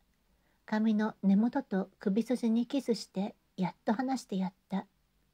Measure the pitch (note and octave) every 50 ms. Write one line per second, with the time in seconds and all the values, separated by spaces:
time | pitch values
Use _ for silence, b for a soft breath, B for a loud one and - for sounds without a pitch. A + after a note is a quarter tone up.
0 | _ _ _ _ _ _ _ _ _ _ _ _ - - A3 G#3+ A3 A3+ G#3+ G#3
1 | G#3+ A3 - - - G3 G3 G#3 A3+ B3 - C#4 - - G3+ F#3 F#3+ - _ -
2 | - G#3 F#3+ A#3 A3+ - B3 - A#3+ A3+ A3 A#3+ A#3+ - - C#4 - B3 A3+ -
3 | - - - F#3+ G3+ A3+ - _ _ _ - - F3+ - - _ - B3 G#3+ B3+
4 | B3+ C4 C4 B3 - - G3+ F#3 F#3+ F#3 - _ _ - F#3+ G3 - _ _ _
5 | _ _ _ _ _ _